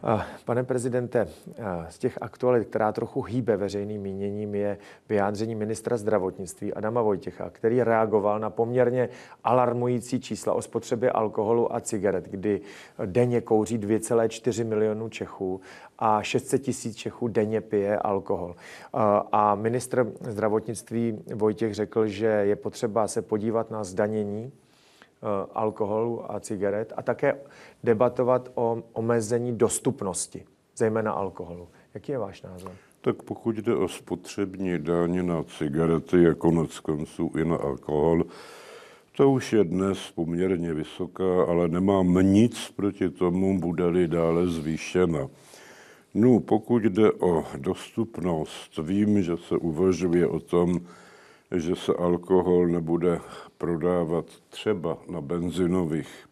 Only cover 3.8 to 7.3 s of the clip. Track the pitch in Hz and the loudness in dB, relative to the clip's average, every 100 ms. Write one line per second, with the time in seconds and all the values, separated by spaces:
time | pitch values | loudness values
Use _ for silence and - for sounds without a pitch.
3.8 | 101 107 98 95 101 104 107 101 101 101 | -6 -6 -8 -6 -6 -6 -6 -4 -4 -4
4.8 | - - _ 107 98 104 110 113 104 110 | -12 -20 _ 0 0 0 -4 -4 -4 -4
5.8 | - 120 104 104 92 87 92 - 104 - | -4 -2 0 0 0 -6 -14 -10 -8 -4
6.8 | 107 117 110 95 87 | -2 0 0 0 -4